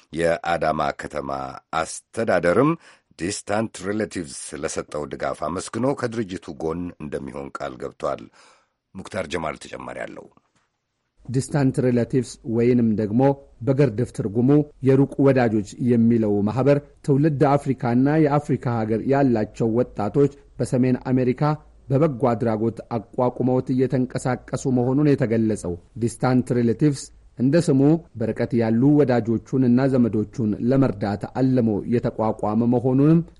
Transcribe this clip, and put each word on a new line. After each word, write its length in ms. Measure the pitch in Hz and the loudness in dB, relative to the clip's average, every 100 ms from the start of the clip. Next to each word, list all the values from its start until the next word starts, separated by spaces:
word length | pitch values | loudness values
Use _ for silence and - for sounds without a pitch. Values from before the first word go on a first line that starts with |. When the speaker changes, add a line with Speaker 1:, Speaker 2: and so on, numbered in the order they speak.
| _ | _
Speaker 1:
የአዳማ 680 | 78 82 82 - 85 78 76 73 - | -2 0 0 -2 -2 -2 -2 -4 -6
ከተማ 340 | 73 76 69 67 67 64 - | -10 -10 -8 -8 -10 -14 -8
አስተዳደርም 1000 | 78 80 - - - 113 92 85 92 143 165 - _ _ - | -6 -6 -10 -12 -6 0 2 2 2 2 0 -8 _ _ -10
ዲስታንት 560 | 87 - - 104 110 - | -8 -8 -4 -4 -4 -8
ሪሌቲቭስ 560 | 92 107 104 98 73 64 - 73 | -8 -6 -6 -8 -10 -12 -14 -10
ለሰጠው 460 | 78 - - 76 71 | -8 -8 -8 -8 -10
ድጋፍ 340 | 69 71 65 | -8 -8 -6
አመስግኖ 440 | 76 90 - 113 127 | -6 -8 -8 -4 -4
ከድርጅቱ 520 | 143 120 113 98 92 - | -4 -6 -6 -8 -10 -12
ጎን 280 | 69 78 85 87 - | -8 -6 -6 -8 -12
እንደሚሆን 520 | 73 71 67 65 69 | -10 -10 -10 -12 -14
ቃል 220 | - 69 62 | -12 -12 -12
ገብቷል። 460 | 67 - 76 64 - _ _ _ _ _ _ | -14 -8 -6 -6 -10 _ _ _ _ _ _
ሙክታር 320 | 95 - 101 82 | -20 -12 -10 -8
ጀማል 280 | 87 78 69 | -6 -6 -10
ተጨማሪ 400 | - 65 62 64 | -14 -14 -14 -12
አለው። 260 | 58 - - _ _ _ _ _ _ _ _ _ | -12 -14 -20 _ _ _ _ _ _ _ _ _
Speaker 2:
ዲስታንት 520 | - 131 - 151 135 131 | -6 -6 -4 0 0 0
ሪሌቲቭስ 520 | 127 120 117 135 120 - 135 | 0 0 0 -2 -4 -8 -6
ወይንም 400 | 113 120 123 113 107 | 0 2 4 2 0
ደግሞ 260 | 107 113 139 139 - - | 0 2 2 2 -6 -8
በገርድፍ 500 | 117 131 139 104 120 | -2 2 2 0 -4
ትርጉሙ 380 | - 110 107 127 147 147 - | -4 -4 0 4 4 2 -2
የሩቅ 300 | 131 135 135 - | 2 4 2 2
ወዳጆች 480 | 135 131 120 107 95 - 120 | 4 4 2 0 -2 -4 2
የሚለው 460 | 120 113 117 107 104 | 4 4 4 2 2
ማህበር 360 | 101 123 131 143 - _ | 0 0 2 2 0 _
ትውልድ 400 | - 139 160 135 143 | 0 2 2 2 2
አፍሪካና 720 | 143 139 123 127 120 135 160 | 2 0 -4 0 2 4 4
የአፍሪካ 480 | 147 143 143 127 131 | 4 2 0 -2 0
ሀገር 260 | 117 110 110 - | -2 0 -2 2
ያላቸው 600 | 139 139 113 104 - 117 | 2 4 2 -2 -2 0
ወጣቶች 580 | 113 123 - 104 143 143 - - - | 0 -2 -4 -2 2 2 0 -16 -8
በሰሜን 400 | 123 127 127 123 131 | -2 0 2 0 0
አሜሪካ 360 | 127 127 120 151 151 - _ - | 0 0 0 0 -2 -8 _ -2
በበጎ 340 | 135 160 117 123 | 2 2 2 0
አድራጎት 520 | 113 117 110 113 110 - | 0 0 0 -2 -4 -8
አቋቁመውት 760 | 117 - - 123 - 127 127 127 | -8 -6 -2 -2 0 0 0 0
እየተንቀሳቀሱ 960 | 127 127 131 127 127 131 123 - 131 139 | 0 0 0 -2 -4 -4 -4 -6 -6 -2
መሆኑን 360 | 123 123 135 151 | 0 2 2 2
የተገለጸው 640 | 135 120 113 110 104 87 87 - 110 | 2 2 2 0 -2 -4 -10 -12 -6
ዲስታንት 500 | 113 - 127 127 123 | -4 -2 0 2 2
ሪሌቲቭስ 500 | 123 117 110 151 139 - - _ - | 0 0 2 0 0 -8 -20 _ -2
እንደ 180 | 127 170 | 2 2
ስሙ 200 | 160 135 139 165 - | 4 4 4 2 -2
በርቀት 380 | 110 110 110 117 | -6 -4 -2 -2
ያሉ 280 | 117 113 113 135 | 0 2 4 4
ወዳጆቹን 680 | 147 131 123 110 110 - 135 | 4 4 2 0 -2 -2 0
እና 220 | 127 120 135 | 2 4 2
ዘመዶቹን 600 | 131 117 107 104 - 107 101 | 2 2 0 -2 -2 -2 0
ለመርዳት 600 | 117 131 131 98 101 101 - | 0 2 2 0 -4 -4 -6
አልሞ 380 | - 131 127 113 101 - | -2 0 2 2 0 0
የተቋቋመ 800 | 117 120 - 110 110 104 110 120 | -2 -2 -2 -2 -2 -2 0 2
መሆኑንም 540 | 120 127 131 147 165 165 - | 2 2 2 4 4 0 -4